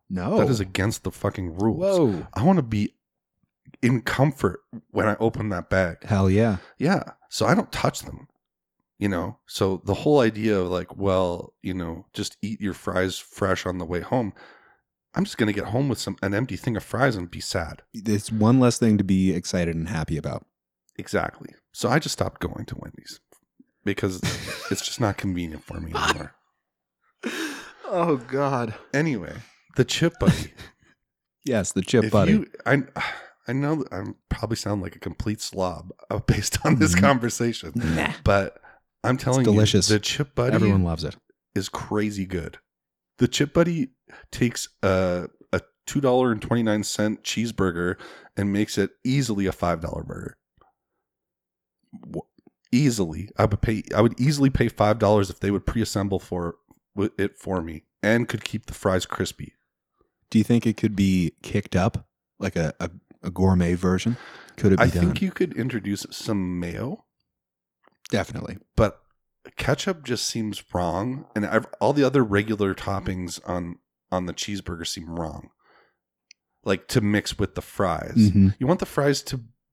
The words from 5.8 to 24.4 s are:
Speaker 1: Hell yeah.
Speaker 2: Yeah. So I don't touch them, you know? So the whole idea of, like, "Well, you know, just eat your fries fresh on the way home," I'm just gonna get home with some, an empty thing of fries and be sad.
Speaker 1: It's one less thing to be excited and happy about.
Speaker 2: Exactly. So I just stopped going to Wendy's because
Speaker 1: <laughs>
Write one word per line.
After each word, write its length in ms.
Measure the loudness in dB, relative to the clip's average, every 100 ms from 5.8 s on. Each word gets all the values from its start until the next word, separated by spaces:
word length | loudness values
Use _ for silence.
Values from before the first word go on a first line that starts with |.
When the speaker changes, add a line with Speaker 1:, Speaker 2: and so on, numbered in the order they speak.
| 0 -2
Speaker 1:
Hell 260 | 0 4 6
yeah. 280 | 6 4 2 -6 -4
Speaker 2:
Yeah. 260 | 0 0 -2 -14 _
So 160 | -2 2
I 100 | 2
don't 160 | 0
touch 300 | -2 -2 -2
them, 260 | -10 -16 -18 _ _ _ _ _ _ -4
you 80 | -2
know? 320 | -2 -4 -10 -10
So 340 | -2 0 0 -2
the 80 |
whole 260 | 0 4 4
idea 400 | 4 2 0 2
of, 80 | 0
like, 280 | -2 -6 -4
"Well, 560 | 0 2 2 -2 -8 _
you 120 | -8
know, 340 | -6 -6 -8 -12
just 220 | -10 -10 -8
eat 180 | -10 -6
your 140 | -6
fries 440 | -6 -4 0 0 -2
fresh 480 | -10 -2 0 0 -2
on 120 | -6
the 80 | -4
way 160 | -6
home," 320 | -2 -2 -2 -6 -18 -20 _ _ _ _ _ -4
I'm 80 |
just 140 | -4 0
gonna 160 | 0
get 140 | 0 -2
home 200 | -2 0
with 100 | -2
some, 180 | -6 -6
an 120 | -2
empty 240 | -2 -2 -4
thing 180 | -4 -4
of 80 |
fries 320 | -4 0 0 0
and 160 | -6
be 80 | -10
sad. 440 | -6 -6 -6 -10 _
Speaker 1:
It's 360 | -8 -2 -2 0
one 260 | 2 6 6
less 180 | 6 4
thing 200 | 4 4
to 60 | 4
be 260 | 4 4
excited 420 | 0 -2 -2 -2 -2
and 100 | -4
happy 300 | -4 -4 -4
about. 280 | -6 -8 -12 _ _ _ _ -16
Speaker 2:
Exactly. 580 | -4 -2 -2 -6 -18 -20 _
So 140 | -4 0
I 100 | 0
just 120 | 0
stopped 280 | -4 -4 -4
going 240 | -8 -8 -12
to 100 | -12
Wendy's 440 | -14 -16 -20 -20 _ _ _ _ _ _ -6
because 320 | -2 -2 -2
Speaker 1:
<laughs> 480 | -6 -6